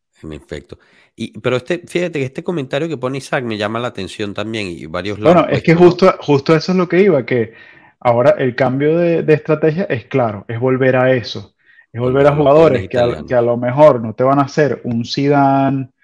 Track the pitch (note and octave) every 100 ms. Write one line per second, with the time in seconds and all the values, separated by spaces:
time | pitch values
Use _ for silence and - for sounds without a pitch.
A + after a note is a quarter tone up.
0 | _ _ D#2 D2+ - D2+ - - _ _
1 | _ - A#2 A2 A#2+ B2 - F3 F3 F3
2 | F3 D#3 C3 - F3 E3+ C3+ C#3+ E3 C#3
3 | B2+ C#3 - D3+ A#2+ G#2+ G#2 A2+ A#2+ G#2+
4 | F#2 - G2+ G2 G#2+ A2+ G2 E2 D2+ F2
5 | F#2+ G2+ G#2+ F3 - C#3 - E3 F3 F3
6 | F#3 - - C#3 - D#3+ - F#3 F3 E3+
7 | G3+ D3 A#2 B2+ A2 - - - _ _
8 | B2 A#2 B2+ D3+ C3 A#2 C3 C3 D3 E3
9 | E3+ E3 D3+ D3+ - D3+ D#3+ D#3 G3+ B2+
10 | - C3+ A#2 G2+ - A2+ C3 B2+ C3 B2+
11 | B2+ B2+ G2+ G#2+ G2 _ _ _ _ A#2
12 | B2+ C3 C#3+ D3 C#3+ D3+ D#3+ C3 F#2+ B2+
13 | A#2+ F#2 D2+ B2 A#2+ A#2+ B2 C3 D3+ B2
14 | A2+ - C3 C#3 C#3 - C#3+ A2+ B2 A#2
15 | A#2+ - C#3+ C#3+ C#3 C3+ C3+ C3+ B2+ _